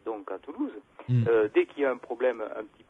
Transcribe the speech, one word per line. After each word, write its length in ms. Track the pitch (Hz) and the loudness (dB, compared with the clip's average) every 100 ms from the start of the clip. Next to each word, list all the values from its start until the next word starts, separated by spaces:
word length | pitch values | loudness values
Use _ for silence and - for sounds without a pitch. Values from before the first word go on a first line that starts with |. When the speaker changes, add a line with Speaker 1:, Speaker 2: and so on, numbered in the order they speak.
Speaker 1:
donc 260 | 113 107 98 | -8 -8 -8
à 80 | 95 | -10
Toulouse, 340 | - 175 294 - - - - | -10 -6 -6 -6 -16 -12 0
Speaker 2:
Mm. 140 | 123 113 | 2 4
Speaker 1:
euh, 200 | 113 107 | 4 4
dès 120 | 175 175 | 2 2
qu'il 180 | - | 0
y 20 | 139 | 0
a 40 | |
un 40 | 123 | -2
problème 420 | - 120 127 117 | -6 0 0 0
un 240 | 107 107 | -6 -8
petit 180 | 104 - | -12 -16